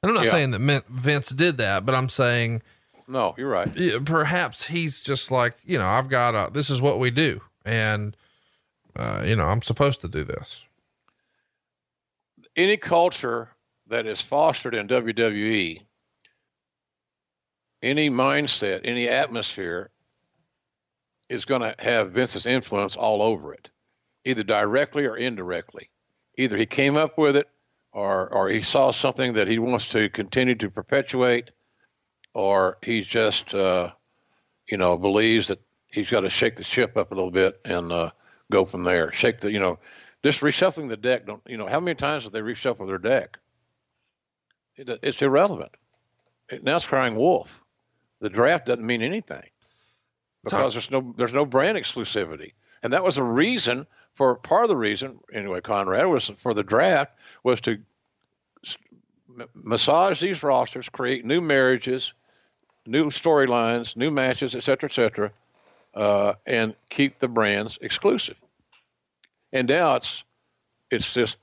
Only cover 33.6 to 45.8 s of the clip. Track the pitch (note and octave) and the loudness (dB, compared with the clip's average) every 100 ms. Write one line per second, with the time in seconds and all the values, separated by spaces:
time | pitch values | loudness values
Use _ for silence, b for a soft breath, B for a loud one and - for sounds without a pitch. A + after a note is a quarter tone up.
33.6 | F#2+ F2+ F2 - _ _ _ _ _ _ | 2 2 -2 -8 _ _ _ _ _ _
34.6 | - G2+ F2+ F2 G2 G2+ A2 A2+ G2+ F#2+ | -8 0 2 2 2 2 4 2 0 -6
35.6 | _ _ _ - G2+ A2+ F#2+ - A#2+ A#2 | _ _ _ -6 0 0 0 0 -2 -2
36.6 | - - A#2 - G2 G2 F#2 F2+ F#2+ - | -6 -2 0 0 -2 -2 -2 4 2 2
37.6 | - F2 E2+ E2+ E2 - b b _ G2 | -6 -4 -2 -2 -4 -6 b b _ 2
38.6 | F#2+ F#2 F2 F2+ D#2+ - A#2+ A2+ G#2 G#2 | 2 0 2 2 0 0 0 0 -4 0
39.6 | F#2 E2+ B B B B C#3+ D3 D3 - | 0 -2 B B B B -2 0 0 2
40.6 | F#3+ E3 C#3+ A2 A#2 B2+ G2 A2 - A#2 | 0 0 -10 -4 0 -2 -2 -14 -14 -10
41.6 | G2+ C3+ F3 D#3+ C#3+ D3+ A#2 G#2+ G#2+ A2+ | -4 -4 -2 -2 -2 -4 -6 -8 -8 -4
42.6 | C3+ A#2 F#2+ F#2+ G2+ C3 - - _ _ | -4 -4 -6 -4 0 0 -2 -16 _ _
43.6 | _ _ _ _ _ _ _ _ _ _ | _ _ _ _ _ _ _ _ _ _
44.6 | _ - B2+ A2+ - B2 C#3 C3+ G3+ B2 | _ -20 -12 -6 -6 0 2 4 4 0
45.6 | - _ | -12 _